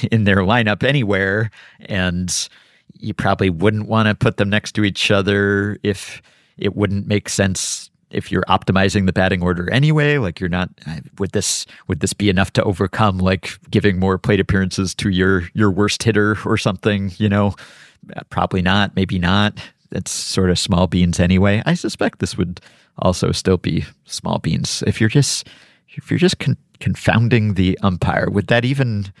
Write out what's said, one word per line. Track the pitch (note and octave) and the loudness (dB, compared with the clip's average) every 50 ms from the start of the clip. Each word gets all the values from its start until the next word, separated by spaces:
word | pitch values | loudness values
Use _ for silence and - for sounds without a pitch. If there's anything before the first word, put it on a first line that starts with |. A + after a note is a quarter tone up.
| - - | -2 0
in | A2+ A2+ G#2 | 2 2 4
their | G2+ G2 | 4 4
lineup | G2 F#2 F#2 A#2 A#2+ A2+ G#2 G#2 - B2+ | 4 4 4 2 4 2 2 0 2 0
anywhere. | B2+ C#3+ C#3+ A2+ G2 G2+ F#2+ G2 G2 G2 G#2+ A2 G#2+ - - - - - - | 2 2 2 0 0 0 0 2 0 0 0 -2 -4 -6 -14 -20 -20 -20 -20
And | - - - F#2+ F#2 F2+ F2 F2+ F#2 F2 - - - - - - _ _ _ _ _ - - _ | -12 -6 -4 -2 0 0 0 -2 -4 -4 -4 -6 -6 -8 -14 -20 _ _ _ _ _ -20 -20 _
you | - G#2 G2+ | -10 -8 -6
probably | - - G2 G2 - G2+ F#2+ | -2 0 0 2 2 2 0
wouldn't | F2 D#2+ F#2+ A2 G#2+ G#2+ G#2+ | 0 2 2 2 2 0 -2
wanna | - A2 A2 A2 G#2+ G#2 | 0 0 2 2 2 2
put | - - A2+ - | 2 0 0 2
them | - G#2 G2 | 0 0 0
next | G2+ G#2+ - - - | 0 0 -2 -2 -2
to | A2 G#2 | -2 0
each | G2 F2 - - - | 0 0 -2 0 2
other | G#2 G2+ F#2+ G2+ G2+ G2+ G2+ G2+ G2+ G2+ G2+ G#2 G2+ - - | 2 2 2 2 2 2 2 2 2 0 0 -2 -4 -4 -2
if | G#2 G2 - - - - - - _ _ _ _ _ _ | -2 -2 -4 -8 -14 -18 -20 -20 _ _ _ _ _ _
it | - - G2+ F#2 | -6 -6 -4 -2
wouldn't | G#2+ G#2 G2 G2+ G2+ F#2 | 0 -2 0 -2 -4 -2
make | E2+ G#2 G#2 - - | -2 -2 -2 -2 -2
sense | - - G2 F#2+ F#2 - - - - - - - _ _ _ _ | 0 0 0 0 0 -4 -6 -8 -8 -10 -12 -18 _ _ _ _
if | - - - - | -8 -8 -6 -2
you're | F#2 F#2 - | -2 -2 -2
optimizing | - F#2 F#2+ - - F#2 F#2+ G2 G2 F2+ G#2 F#2+ | -2 -6 -4 -2 0 2 2 2 2 2 0 0
the | F#2 E2+ | 0 0
batting | F#2+ F#2 F#2+ G2+ F2+ F2 | 0 0 0 0 0 0
order | F2+ F2+ E2+ F2 F#2 | -2 -2 -2 -2 -2
anyway. | G#2 B2+ D3 D#3 D#3 D#3 D3 D3 D3 | 0 0 2 2 2 2 0 0 0
Like, | C#3+ A2+ F2 D#2+ - | 0 -2 -4 -4 -6
you're | F#2+ F2 | -6 -4
not, | E2+ F2+ F#2 - - _ - | -2 -4 -4 -6 -10 _ -14
uh, | D2+ E2 D#2 - - - - | -12 -12 -12 -14 -16 -8 -8
would | F#2+ F#2 | -6 -4
this, | - G#2 - - - - - - - - _ | -2 -4 -2 -2 -4 -6 -8 -12 -18 -14 _
would | - F#2+ D2+ | -6 -4 -2
this | F#2+ F#2 - | -2 -4 -2
be | - G#2 G2+ | 0 0 2
enough | F#2 F#2 G2 - - | 4 2 2 2 2
to | - - | 0 0
overcome, | G#2+ F#2+ E2+ G2+ F#2 - - A2 G#2 F#2 | 0 0 0 -2 -2 0 2 2 2 2
like, | F#2 F#2 F#2 F#2+ F2+ - - - - _ - | 2 2 0 0 0 -4 -10 -14 -16 _ -2
giving | - G#2+ E2+ G#2 F#2 F2+ | 0 2 2 2 2 2
more | F#2 F#2+ F#2+ | 2 2 0
plate | F2+ - A2+ G#2 F#2+ | 0 2 2 2 2
appearances | - - G2+ F#2+ F#2+ F2+ - - F#2+ F2 - | 2 0 0 0 0 0 -2 -2 -4 -4 -4
to | - - G#2 | -4 -2 0
your, | F#2 F#2 F#2 F#2+ G2 F2+ E2+ E2 - | 2 2 2 2 2 0 -2 -4 -2
your | G#2+ G#2+ G2+ | 0 0 2
worst | F2+ F#2 G#2 G#2 - - - | 2 2 0 0 -2 0 0
hitter | A2+ G#2 G#2 G#2 G#2+ G#2+ G2+ - | 0 2 2 2 0 0 -2 -2
or | F#2 A2 | -2 -2
something, | G#2 - A#2 F#2+ - - A2 G2+ G2 G2 G2 F2 | 0 0 -2 -2 0 0 0 0 0 -2 -6 -4
you | - G#2+ | -2 0
know? | G#2 G2+ G#2 G2+ G2+ F2+ - - - - - - - _ _ - - - | 2 2 2 2 0 -2 -4 -12 -20 -20 -20 -20 -20 _ _ -20 -16 -16
Uh, | - - - | -16 -16 -8
probably | - - F2+ - - F#2 | -2 -2 0 0 0 0
not, | F2+ F#2 F#2+ G#2 G2+ - - | 2 2 2 2 2 0 0
maybe | F#2+ F#2+ F2 G2+ F#2 | 0 0 0 0 0
not. | F2 E2+ G2 G2+ G#2 G#2+ - - - - _ _ _ _ | 2 2 2 2 2 0 -2 -6 -14 -18 _ _ _ _
That's | - F#2+ - - | -10 -8 -8 -8
sort | - - - - - - F#2+ F#2 | -8 -8 -8 -4 -2 0 2 2
of | F2 - | 2 0
small | - - F2+ F2 F#2 | 0 0 2 2 2
beans | E2+ G2 F2+ F2 F2 E2 - | 2 2 2 2 2 2 2
anyway. | F2+ F2 F#2 F#2 G2 G2+ G2+ A2 - | 2 4 4 4 4 2 2 0 0
I | - F3 | -2 -2
suspect | F3 - - - - - A#3+ - - | -2 -2 -6 -4 -4 -4 -4 -2 -4
this | G#2+ - - | -6 -6 -4
would | F#2+ F#2 F2 F2 - - - _ _ _ _ _ - | -4 -4 -4 -6 -10 -16 -20 _ _ _ _ _ -2
also | - F#2 F#2 - - F2+ F2+ | 0 0 2 2 0 -2 -2
still | - - F#2 F#2 | 0 0 2 0
be | F2 - - E2+ F2 - - - _ _ | 2 0 -2 -2 -2 -4 -6 -12 _ _
small | - - - - F2 E2+ - | -14 -12 -8 -4 -4 -4 -2
beans. | - - E2 F2 F2 - - - - | -2 -2 -2 -2 -2 -4 -6 -2 -2
If | G2+ G2+ - | -2 2 2
you're | A2 A2 | 2 4
just, | - D3 C#3 - - - - - - - - _ _ _ _ _ | 4 2 2 2 -2 -6 -8 -12 -20 -20 -20 _ _ _ _ _
if | - D3 - - | -18 -16 -6 -4
you're | - - | 0 2
just | F3 F#3 - - | 2 0 0 0
con-, | - C3+ A#2+ - _ _ _ _ | -2 -2 -2 -2 _ _ _ _
confounding | - - F#2 - - - A2 A2 A#2 A2+ - A#2 G#2+ G#2+ F#2+ | -4 -4 -4 0 0 2 2 2 2 2 2 0 0 0 2
the | F2+ F#2 F#2 F2+ - | 2 2 2 0 0
umpire, | - G2 F#2 D#2+ - F2+ - - - - | 0 -2 0 0 0 -2 -2 -2 -2 -2
would | G2 G2+ F#2+ | 0 -2 0
that | - A#2+ A#2+ A#2 | 2 2 2 2
even | B2+ C#3 C#3 C3 A#2+ A2 G2+ G2 G2 - _ | 0 0 0 0 0 -2 -4 -6 -8 -12 _